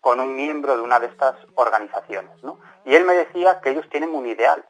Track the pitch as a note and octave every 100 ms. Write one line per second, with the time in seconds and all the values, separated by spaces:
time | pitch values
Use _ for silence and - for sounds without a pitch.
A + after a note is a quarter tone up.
0 | - B2 C3 C3 D3 D3+ C#3+ B2 A#2+ B2
1 | A#2 - C3+ B2+ - - A#2 G#2+ G#2 G2+
2 | - G2 F#2 - C3 - - - - C#3+
3 | F3+ F3+ D#3+ F3+ F3+ F3+ C3+ C#3 D3+ D3+
4 | D#3+ D#3 B2 G#2+ B2 D#3+ -